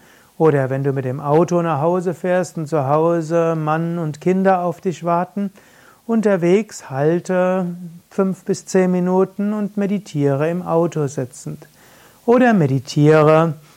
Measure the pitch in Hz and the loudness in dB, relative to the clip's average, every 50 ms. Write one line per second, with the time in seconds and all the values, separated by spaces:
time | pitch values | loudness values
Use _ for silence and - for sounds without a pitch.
0 | _ _ _ _ _ _ _ - 160 156 147 143 135 123 135 135 139 139 135 139 | _ _ _ _ _ _ _ 0 2 2 4 2 0 0 -2 -2 -2 -2 -2 -2
1 | 135 127 123 151 147 143 147 160 175 165 175 175 170 170 160 135 151 170 180 185 | -4 -6 -6 -6 -2 0 2 2 2 2 0 0 0 0 -2 -2 0 0 -2 -2
2 | 170 185 165 - - 180 180 185 175 175 - 165 156 143 160 151 135 135 147 156 | -2 -4 -6 -4 -2 -2 -2 -2 -2 -4 -6 -10 -8 -4 -2 -2 0 0 0 2
3 | 165 170 170 170 160 151 170 170 165 165 165 160 156 151 156 160 170 170 170 175 | 2 2 0 -2 -2 -2 -2 0 0 0 -2 -2 -2 -2 -2 -2 -2 -4 -4 -4
4 | 165 151 147 151 - 175 185 190 190 190 190 180 175 175 165 - - 190 156 - | -6 -6 -8 -4 -2 -2 0 2 2 2 2 2 0 -4 -6 -6 -6 -6 -6 -4
5 | 165 175 170 170 180 180 - 202 202 196 - _ _ _ _ _ _ - - _ | -2 -2 -2 -2 -2 -4 -6 -8 -8 -8 -10 _ _ _ _ _ _ -20 -20 _
6 | _ - 226 226 202 214 196 180 170 170 185 214 220 220 - - - - 131 135 | _ -4 -2 0 2 2 2 2 2 2 2 2 0 -2 -10 -18 -14 -8 -4 -2
7 | 143 156 170 175 170 - 185 180 180 185 185 190 180 175 175 175 180 170 165 170 | 0 0 0 0 -2 -2 -2 0 0 0 0 -2 -2 -4 -6 -10 -14 -16 -18 -20
8 | - _ - - 196 190 185 - - - 190 - - - - 190 185 185 180 180 | -20 _ -4 -2 -2 -2 -2 -4 -6 -6 -6 -6 -4 -2 0 2 2 2 0 0
9 | 180 180 185 185 190 190 - - 202 208 214 214 208 196 208 202 202 185 208 196 | 0 0 2 0 0 0 -2 -4 -4 -4 -4 -4 -6 -6 -4 -4 -4 -2 -4 -4
10 | - - - 147 143 139 139 135 151 160 170 180 175 170 165 165 170 165 - 165 | -6 -6 -4 -2 0 0 0 0 -2 -2 -4 -4 -4 -2 0 0 0 0 -2 -4
11 | 147 131 139 151 131 120 - - - 156 151 147 - - _ _ _ _ - - | -6 -4 -4 -6 -8 -8 -10 -14 -16 -16 -16 -16 -18 -20 _ _ _ _ -20 -20
12 | - - _ _ _ - 233 254 254 240 220 190 151 127 135 135 - - - 151 | -20 -20 _ _ _ 2 4 4 4 4 4 4 2 2 0 -2 -4 -4 0 2
13 | 147 151 156 156 151 151 156 160 165 170 156 - - - _ | 4 6 6 6 6 6 6 4 4 2 -2 -6 -12 -20 _